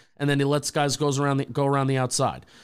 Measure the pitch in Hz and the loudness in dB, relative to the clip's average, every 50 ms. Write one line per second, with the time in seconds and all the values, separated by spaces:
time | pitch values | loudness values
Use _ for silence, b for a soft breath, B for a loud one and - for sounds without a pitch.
0 | B B B - 143 143 143 139 139 139 147 147 147 - - 156 143 143 127 - | B B B -4 0 0 2 2 2 2 0 0 -2 -2 -2 0 0 0 0 0
1 | 147 147 131 135 143 143 139 135 139 - 113 143 139 139 139 139 135 131 135 131 | 0 0 0 0 0 0 0 -2 -2 -4 -2 -2 0 2 2 2 2 0 0 0
2 | 127 123 - - 135 113 67 - - B B B | 0 -2 0 0 0 -2 -2 -6 -14 B B B